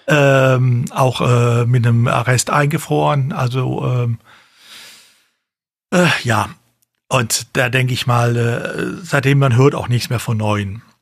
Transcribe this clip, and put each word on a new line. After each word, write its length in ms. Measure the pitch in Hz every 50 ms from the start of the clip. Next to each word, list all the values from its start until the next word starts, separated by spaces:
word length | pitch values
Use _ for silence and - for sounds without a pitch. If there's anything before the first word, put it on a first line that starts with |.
| _ -
ähm, 800 | 156 147 139 139 135 135 131 131 131 127 127 127 123 120 - -
auch, 300 | - - 131 131 123 -
äh, 440 | - 123 123 120 120 120 117 120 120
mit 220 | 117 123 127 113
einem 220 | 120 117 117 120 117
Arrest 420 | - 127 120 - 127 120 - -
eingefroren. 840 | - 147 147 143 160 160 - - 151 151 147 151 147 143 131 139
Also, 540 | - 139 131 123 123 131 127 127 131 - 135
ähm, 320 | 131 127 123 120 117 117 - _ - - - _ _ _ _ - - - - - - - - - _ _ _ _ _ _ _ _ _ _ _ _ _ _ _ _ _ 196
äh, 140 | 180 180 160 - - -
ja. 240 | 120 113 104 101 92 - - _ _ _ _ _ _ _ _ _ -
Und 480 | 127 131 117 107 - - - - -
da 120 | 143 127 120
denk 240 | 113 131 127 127
ich 160 | 127 113 - 123
mal, 280 | 120 120 120 120 120
äh, 680 | 120 117 117 117 - - - - - - - - - 185
seitdem 340 | - - 143 123 135 139 139
man 160 | 139 135 117
hört 220 | 123 131 143 -
auch 100 | - 92
nichts 240 | - 123 117 - -
mehr 80 | 127 110
von 200 | - - 117 107
Neuen. 440 | 107 107 104 104 101 98 98 113 - _ _ _